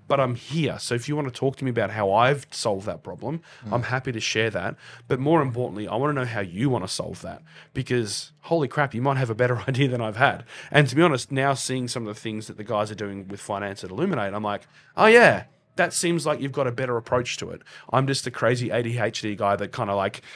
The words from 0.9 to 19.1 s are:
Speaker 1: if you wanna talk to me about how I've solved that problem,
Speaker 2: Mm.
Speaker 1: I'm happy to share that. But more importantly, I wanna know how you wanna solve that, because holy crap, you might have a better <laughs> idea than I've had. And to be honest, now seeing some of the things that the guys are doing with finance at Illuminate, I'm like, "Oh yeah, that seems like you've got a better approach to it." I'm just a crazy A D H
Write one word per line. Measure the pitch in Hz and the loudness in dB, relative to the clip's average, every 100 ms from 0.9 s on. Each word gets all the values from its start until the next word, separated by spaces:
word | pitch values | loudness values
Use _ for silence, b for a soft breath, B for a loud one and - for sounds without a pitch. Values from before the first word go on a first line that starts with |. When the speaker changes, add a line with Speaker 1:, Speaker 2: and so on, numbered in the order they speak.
Speaker 1:
if | 120 131 | -4 -2
you | 147 | -4
wanna | 135 | -4
talk | - 135 - | -2 -2 -2
to | |
me | 131 | -2
about | 117 98 | -2 -2
how | 107 98 | 0 2
I've | 104 127 143 - | 6 4 4 -4
solved | - 113 95 101 | -4 -2 -2 -4
that | 82 | -10
problem, | - 90 117 165 B B 107 | -12 -10 -8 -8 B B -4
Speaker 2:
Mm. | |
Speaker 1:
I'm | 117 | -2
happy | 117 127 135 | 0 -4 -4
to | 113 | -6
share | - 110 110 | -2 0 0
that. | 95 95 - B B - | 0 -4 -8 B B -4
But | 131 | 0
more | 139 165 | 4 4
importantly, | 131 117 123 98 98 | 4 -2 -4 -6 -4
I | 110 | -2
wanna | 147 | 0
know | 139 | -2
how | 123 113 | -2 -4
you | 98 90 139 | -6 -2 0
wanna | 117 90 | 0 -2
solve | - 80 90 | -6 -8 -8
that, | 87 85 - B B | -12 -14 -18 B B
because | 131 127 123 104 - - _ | -8 -2 -2 0 -6 -10 _
holy | - 165 131 | -2 0 0
crap, | 147 139 | 0 -2
you | 113 | 0
might | 139 131 | 0 2
have | 123 | 0
a | |
better | 107 123 117 | 2 2 2
<laughs> | 135 | -2
idea | 127 135 | 0 2
than | 120 | 0
I've | 110 104 | -4 2
had. | 135 87 - B B | 2 2 -10 B B
And | 147 135 | 4 4
to | |
be | 135 | 6
honest, | 175 123 - | 4 4 -2
now | 135 139 | 0 0
seeing | 135 - 131 123 | 0 -2 -4 -4
some | 123 107 | -4 -6
of | |
the | 104 | -8
things | 113 107 107 | -8 -8 -10
that | - | -12
the | |
guys | 104 104 107 | -4 -2 -2
are | |
doing | 104 101 98 95 | -4 -8 -8 -10
with | 98 | -12
finance | - 101 101 98 | -6 -4 -4 -8
at | 92 | -10
Illuminate, | 95 196 143 101 | -4 -2 0 -2
I'm | 104 | -2
like, | 104 101 - b b - | -4 -4 -8 b b 4
"Oh | 214 | 8
yeah, | 233 185 98 - _ _ | 10 10 6 -4 _ _
that | - 165 | -2 0
seems | - 175 170 | 0 0 0
like | 151 151 | 0 -2
you've | 139 | -2
got | 135 127 | -2 -2
a | |
better | 120 127 117 | -2 -2 -4
approach | - 123 120 - | 0 0 0 -6
to | 87 | -10
it." | 85 - B B | -12 -18 B B
I'm | 127 135 | 0 2
just | 135 131 | -2 -4
a | |
crazy | - 117 123 123 | 0 2 2 0
A | 113 | -2
D | 117 120 | -2 -2
H | 110 | -2